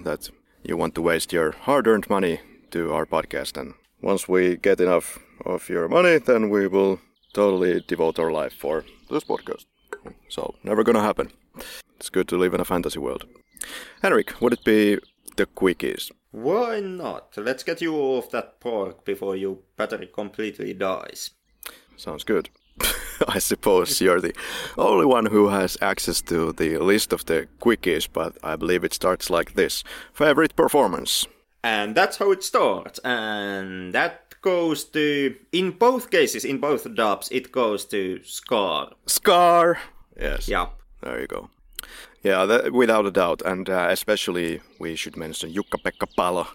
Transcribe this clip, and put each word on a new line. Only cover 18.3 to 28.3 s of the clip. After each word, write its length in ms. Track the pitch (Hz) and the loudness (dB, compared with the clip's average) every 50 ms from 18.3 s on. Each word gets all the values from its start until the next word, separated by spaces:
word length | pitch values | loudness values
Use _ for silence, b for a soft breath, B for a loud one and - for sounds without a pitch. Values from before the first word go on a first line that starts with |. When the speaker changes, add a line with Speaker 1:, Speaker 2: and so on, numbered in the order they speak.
Speaker 2:
that 280 | 127 117 - - _ _ | -6 -8 -8 -8 _ _
pork 460 | - 123 113 104 98 92 85 - _ | -8 -4 -4 -4 -4 -6 -8 -10 _
before 300 | 101 98 - 98 98 95 | -6 -6 -4 -4 -4 -4
your 240 | 95 98 98 95 - _ _ _ | -4 -4 -6 -6 -8 _ _ _
battery 320 | - 107 107 113 - 95 - | -6 -6 -6 -6 -8 -12 -10
completely 640 | _ 107 104 98 - - 110 104 98 - 104 101 98 | _ -10 -10 -8 -8 -8 -8 -6 -6 -8 -10 -8 -6
dies. 580 | 95 98 95 90 - - - - - - - _ _ _ _ _ _ - B B B B B B | -4 -4 -4 -4 -6 -8 -12 -14 -14 -14 -14 _ _ _ _ _ _ -20 B B B B B B
Speaker 1:
Sounds 280 | - - 87 78 71 - | -16 -14 -12 -12 -8 -2
good. 260 | - 107 82 - - _ _ _ _ _ - | 0 0 0 -2 -4 _ _ _ _ _ -4
<laughs> 480 | - - - - - - - - - | -4 -2 -4 -4 -8 -6 -4 -2 -2
I 120 | - - 95 | 0 -2 -2
suppose 640 | - - 104 - - 107 95 90 87 - - - | -2 -2 -2 0 2 4 4 4 4 2 2 2
you're 180 | 92 92 87 92 | 4 4 4 4
the 140 | 90 - - B B B B B B B B | 2 -2 -4 B B B B B B B B
only 280 | B - 202 208 180 156 | B 2 4 6 6 6
one 220 | 135 127 117 110 | 6 6 4 4
who 220 | 104 107 104 104 98 | 4 6 6 6 6
has 280 | 101 98 95 92 - - | 4 2 0 0 -2 -2
access 420 | 101 98 95 - - 87 82 - - | -2 -2 -2 -2 -2 -4 -4 -4 -2
to 280 | - 87 80 82 80 | -2 0 0 0 0
the 260 | 80 - 82 80 80 73 | 0 0 0 0 0 2
list 340 | 82 95 104 107 - - - | 2 4 4 2 2 0 -4
of 120 | - - | -4 -2
the 220 | - 82 76 - - _ - | -2 -2 -2 -2 -6 _ 0
quickies, 500 | - 117 110 - - 90 78 80 - - | 2 2 2 2 2 0 0 0 -2 -4
but 240 | - 80 82 80 | -4 -4 -4 -6